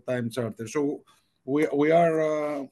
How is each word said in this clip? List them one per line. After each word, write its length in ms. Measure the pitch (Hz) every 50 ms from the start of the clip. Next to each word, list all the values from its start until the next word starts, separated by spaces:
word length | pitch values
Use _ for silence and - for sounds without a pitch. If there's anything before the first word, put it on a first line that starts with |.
| - -
time 200 | 127 123 117 117
charter. 380 | 113 127 117 110 107 - 113
So 360 | 107 - 151 143 143 147 - - _ _ _ _ _ _ _ _
we, 240 | 127 135 151 156 151 -
we 200 | 143 147 156 160
are, 240 | 170 170 165 160 160
uh, 440 | 156 156 156 151 147 147 147 143 135 131